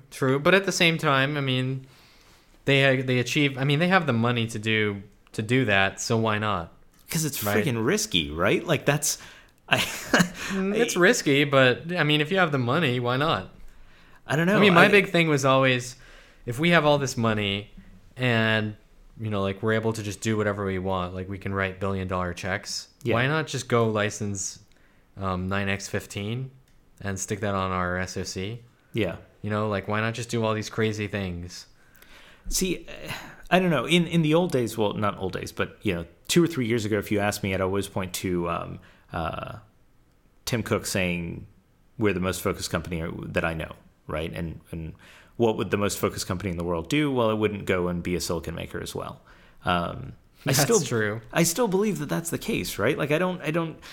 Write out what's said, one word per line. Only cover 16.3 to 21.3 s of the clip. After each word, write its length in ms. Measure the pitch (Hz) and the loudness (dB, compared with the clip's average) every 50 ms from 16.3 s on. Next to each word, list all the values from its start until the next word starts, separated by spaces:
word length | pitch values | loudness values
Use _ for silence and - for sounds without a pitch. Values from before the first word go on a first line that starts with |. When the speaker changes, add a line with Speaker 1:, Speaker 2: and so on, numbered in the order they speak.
| - - - | -20 -12 -10
Speaker 1:
if 140 | 120 117 123 | -8 -4 0
we 100 | 160 175 | 2 4
have 160 | 175 165 147 | 6 6 6
all 120 | 151 147 143 | 6 4 4
this 180 | 139 123 - 123 | 2 -2 -2 0
money 540 | 113 113 110 107 104 101 98 101 104 - - - - - - - - - - | 0 2 2 2 0 -2 -2 -4 -6 -10 -16 -20 -20 -20 -20 -20 -20 -20 -8
and, 600 | - 123 127 117 113 110 110 110 110 107 107 107 - - _ _ - - - - - | -2 0 2 2 4 4 2 2 2 0 -2 -6 -10 -16 _ _ -20 -20 -20 -14 -8
you 100 | 113 110 | -6 -4
know, 100 | 107 98 | -2 0
like, 220 | 98 98 98 98 - | 0 0 -2 -2 0
we're 100 | 110 110 | 0 2
able 200 | 110 104 113 110 | 2 2 0 -2
to 100 | 110 101 | -2 -4
just 180 | 104 95 - | -6 -8 -4
do 160 | - 113 110 107 | -2 -2 0 0
whatever 280 | 104 104 101 101 101 | 0 0 0 -2 -2
we 120 | 95 95 92 | -2 -2 -2
want, 380 | 90 95 95 92 90 90 92 | -2 -2 -2 -2 -2 -4 -6
like, 120 | 92 92 | -8 -8
we 100 | 90 | -8